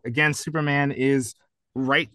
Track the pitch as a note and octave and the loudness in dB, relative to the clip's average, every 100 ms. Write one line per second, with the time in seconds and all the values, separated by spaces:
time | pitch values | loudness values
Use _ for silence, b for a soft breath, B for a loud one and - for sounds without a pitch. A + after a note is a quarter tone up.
0 | B2 B2 D3+ C#3+ - D#3 D3 C#3+ C#3 - | -4 0 0 0 -4 -2 0 0 0 2
1 | C3+ C#3 A#2 - _ _ _ B2+ C3 D3 | 2 2 0 -10 _ _ _ -4 0 0
2 | B2+ | 0